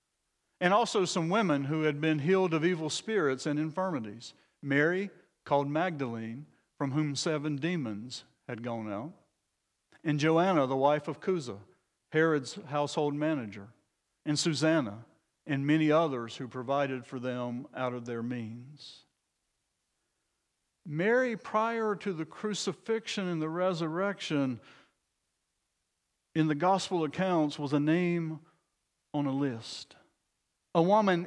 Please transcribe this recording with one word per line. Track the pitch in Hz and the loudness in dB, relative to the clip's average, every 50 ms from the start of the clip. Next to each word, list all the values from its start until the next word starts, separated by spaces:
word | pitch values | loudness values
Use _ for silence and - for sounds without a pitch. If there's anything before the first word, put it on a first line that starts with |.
| _ _ _ _ _ _ _ _ _ _ _ - | _ _ _ _ _ _ _ _ _ _ _ 0
and | 180 180 196 | 2 4 4
also | 214 233 - - 220 185 | 4 2 2 2 2 0
some | - - 185 165 165 | 2 0 0 0 2
women | 180 226 220 175 147 139 143 | 2 2 4 4 2 2 0
who | 139 156 160 156 | 0 0 0 0
had | 151 147 143 | 0 0 0
been | 151 160 160 151 | 2 2 2 2
healed | 135 165 190 190 185 180 160 | 2 2 2 4 4 2 2
of | 160 147 | 2 2
evil | 180 185 160 156 151 | 2 0 0 -2 -4
spirits | - - - - 220 202 160 139 131 127 - | -6 -6 -4 -2 0 0 2 2 0 0 -2
and | 160 147 147 | -2 -2 -2
infirmities. | 156 160 151 185 185 190 170 135 110 107 104 117 - - - _ _ _ _ _ - | -2 -4 -4 -4 -4 -2 -2 -4 -6 -8 -10 -14 -16 -18 -20 _ _ _ _ _ -4
Mary, | 143 139 143 147 165 175 185 202 196 - - - _ _ _ - | 0 2 4 4 4 4 0 -2 -4 -8 -14 -20 _ _ _ -4
called | - 147 143 143 143 | 0 2 2 2 2
Magdalene, | 147 156 175 185 170 143 139 120 117 113 113 113 113 131 151 - _ _ _ _ _ - | 0 0 0 0 -2 -2 -4 -4 -4 -6 -6 -8 -10 -10 -12 -16 _ _ _ _ _ -4
from | 147 135 127 | -2 -2 0
whom | 151 156 147 143 | 0 0 0 -2
seven | 131 - 175 156 151 143 156 147 | -2 -2 -2 -2 -2 -2 -2 -2
demons | 139 135 170 185 170 139 113 104 101 110 123 127 - - _ _ _ _ | -2 -2 -2 -2 -2 -2 -4 -4 -6 -8 -10 -12 -14 -14 _ _ _ _
had | - 123 107 117 | -10 -10 -8 -6
gone | 123 117 113 110 107 101 | -6 -6 -6 -6 -6 -6
out, | 101 120 160 180 - _ _ _ _ _ _ _ _ _ _ _ _ _ _ _ _ - | -6 -6 -8 -12 -16 _ _ _ _ _ _ _ _ _ _ _ _ _ _ _ _ -4
and | 156 147 147 | -2 0 2
Joanna, | 143 156 160 160 175 196 185 156 135 | 4 4 4 6 6 6 4 4 4
the | 127 135 | 4 4
wife | 135 135 143 151 151 - - | 4 4 4 4 4 0 -4
of | 143 - | -8 -6
Chuza, | - - 185 175 139 120 98 101 104 - _ _ _ _ _ _ _ _ - | -4 -2 -2 -2 -4 -6 -10 -12 -14 -18 _ _ _ _ _ _ _ _ 2
Herod's | 156 160 165 156 147 131 117 - 202 - | 2 4 4 4 2 0 -4 -8 -12 -10
household | 135 143 147 147 139 - 165 151 147 143 | -4 -2 -2 -2 -2 0 0 0 0 0
manager, | 147 151 156 160 143 117 104 98 104 98 113 - _ _ _ _ _ _ _ _ _ - | 0 0 0 0 -2 -4 -6 -10 -12 -16 -16 -20 _ _ _ _ _ _ _ _ _ -4
and | 151 151 143 | -2 0 0
Susanna, | - 170 156 123 151 156 160 160 135 101 101 113 117 - _ _ _ _ _ _ _ | 2 0 0 2 4 4 4 4 2 0 -4 -10 -14 -18 _ _ _ _ _ _ _
and | - 147 135 139 | -4 -2 0 2
many | 143 151 160 156 151 | 4 4 4 4 4
others | 147 160 170 156 135 123 117 113 113 | 4 4 4 2 0 -4 -6 -8 -8
who | - 135 | -10 -10
provided | 117 113 127 123 120 139 143 143 135 131 127 123 | -10 -10 -8 -4 -2 0 0 0 0 -2 -6 -8
for | - - 127 | -8 -10 -8
them | 120 127 123 123 123 120 120 123 139 - - | -6 -4 -4 -4 -4 -6 -6 -8 -10 -10 -8
out | - 127 127 123 | -6 -4 -4 -4
of | 123 120 | -6 -6
their | 120 120 117 117 | -6 -6 -4 -4
means. | 120 123 120 117 107 113 120 123 135 151 143 - - - - - _ _ _ _ _ _ _ _ _ _ _ _ _ _ _ _ _ _ _ _ _ _ _ _ _ _ _ _ _ _ _ _ _ _ _ - | -4 -4 -6 -6 -8 -10 -12 -14 -16 -20 -20 -20 -20 -20 -20 -20 _ _ _ _ _ _ _ _ _ _ _ _ _ _ _ _ _ _ _ _ _ _ _ _ _ _ _ _ _ _ _ _ _ _ _ -12
Mary, | 170 147 156 180 214 233 254 254 247 226 | -6 -4 0 2 4 4 4 2 2 -2
prior | 190 - - - 214 220 226 233 226 226 214 208 | -4 -6 -4 -2 0 0 0 0 -2 -2 -2 -2
to | 170 - 208 185 | -2 -4 -4 -4
the | 156 160 | -4 -6
crucifixion | 156 - - - 214 208 - - 202 160 - - - 226 226 220 - - 214 196 | -8 -8 -8 -6 -6 -4 -4 -4 -4 -6 -6 -4 -2 -2 -2 -2 -4 -6 -4 -2
and | 180 175 160 156 | -2 -2 -2 -2
the | 156 | -2
resurrection, | 160 175 180 185 185 160 170 156 156 170 190 202 196 - - - 160 143 139 131 123 110 - - - - - _ _ _ _ _ _ _ _ _ _ _ _ _ _ _ _ _ _ _ _ _ _ _ _ _ _ _ _ _ - | 0 0 2 2 2 0 -2 -2 -2 -2 -2 -2 -2 -4 -4 -2 0 2 2 0 -2 -4 -8 -16 -20 -20 -20 _ _ _ _ _ _ _ _ _ _ _ _ _ _ _ _ _ _ _ _ _ _ _ _ _ _ _ _ _ 0
in | 160 156 | 0 2
the | 156 151 | 2 2
gospel | 147 165 185 196 185 - - 190 175 160 | 2 2 2 2 2 0 0 -2 -2 -2
accounts, | 147 139 - 185 190 180 165 151 147 147 - | -2 -2 -2 0 2 2 2 2 2 0 -4
was | 147 139 139 | -4 0 0
a | 143 | 2
name | 147 151 160 180 180 175 170 170 165 160 160 151 - _ _ _ _ _ _ _ _ _ _ _ _ _ - | 2 4 4 4 2 2 2 0 -2 -4 -6 -8 -12 _ _ _ _ _ _ _ _ _ _ _ _ _ -4
on | 147 143 | -2 -2
a | 139 131 | 0 0
list, | 135 143 139 120 113 113 - - - - - - - _ _ _ _ _ _ _ _ _ _ _ _ _ _ - | 0 0 -2 -2 -4 -8 -12 -14 -14 -14 -18 -20 -20 _ _ _ _ _ _ _ _ _ _ _ _ _ _ 2
a | 170 165 | 4 6
woman | 180 202 220 214 196 180 170 180 | 6 6 6 6 6 4 2 0